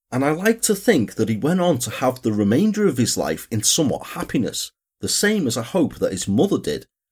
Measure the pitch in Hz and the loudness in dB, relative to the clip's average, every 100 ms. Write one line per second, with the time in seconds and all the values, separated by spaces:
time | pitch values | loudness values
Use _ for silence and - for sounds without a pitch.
0 | - 127 143 156 208 226 - 196 - 175 | -6 -2 0 2 0 0 0 0 4 4
1 | 98 - 110 107 139 180 175 131 113 - | 2 0 -2 0 0 2 2 2 -2 -2
2 | 131 127 117 104 101 123 214 208 202 120 | -2 -2 -2 2 2 4 2 2 0 2
3 | 107 - 73 82 - 110 - - 143 76 | -2 0 -2 -4 -4 -2 0 2 0 -2
4 | - - - 156 95 - - _ _ _ | -6 -10 -4 -2 -2 -4 -10 _ _ _
5 | 101 - 208 214 135 120 120 190 131 - | -4 0 2 2 0 -2 -2 0 0 0
6 | 92 90 98 101 196 165 - 73 - _ | -4 -2 -2 2 2 0 -2 -6 -8 _
7 | _ | _